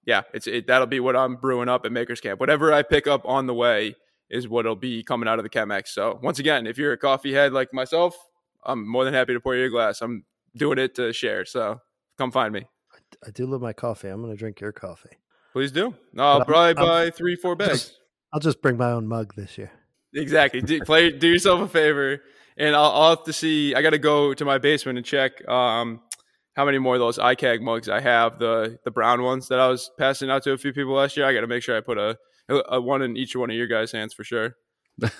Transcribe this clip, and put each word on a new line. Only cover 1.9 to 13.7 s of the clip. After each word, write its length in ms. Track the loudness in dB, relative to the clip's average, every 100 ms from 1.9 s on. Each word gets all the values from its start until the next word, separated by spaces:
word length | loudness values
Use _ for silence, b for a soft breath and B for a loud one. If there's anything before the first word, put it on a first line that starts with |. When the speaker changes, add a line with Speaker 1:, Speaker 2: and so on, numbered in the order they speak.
Speaker 1:
Maker's 280 | -6 -6 -8
Camp. 180 | -8 -4
Whatever 320 | 0 2 4
I 80 | 4
pick 240 | 4 0 2
up 140 | -2 0
on 200 | -2 -2
the 60 |
way 420 | 0 2 2 -2 -8 _ _ _
is 180 | -8 -4
what'll 260 | -2 -2
be 280 | -4 -6 -8
coming 260 | -6 -4 0
out 100 | -2
of 40 |
the 80 | -2
Chemex. 380 | -4 -4 -4 -6
So 300 | -4 -4 -2
once 160 | -6 -2
again, 280 | 0 0 -2
if 120 | -4
you're 140 | -4
a 60 | -2
coffee 360 | 0 0 0
head 180 | 2 2
like 220 | 2 -4
myself, 420 | -4 -2 2 0 0 -20 _ _ _
I'm 240 | -6 -6 -4
more 160 | -2
than 80 | 0
happy 220 | 0 0
to 60 | -2
pour 140 | -2
you 120 | -2 0
a 20 |
glass. 320 | 0 0 -2
I'm 240 | -8 -10 _ _ _ -4
doing 220 | -2 0
it 160 | -2
to 180 | -2 -6
share. 320 | -4 -4 -4
So 360 | -6 -4 -4 -6 _ _ _ -8
come 140 | -4
find 220 | -2 -2
me. 120 | -4 -12 _ _
Speaker 2:
I, 340 | _ _ -20 -20
I 20 |
do 120 | -10
love 160 | -8 -6
my 140 | -8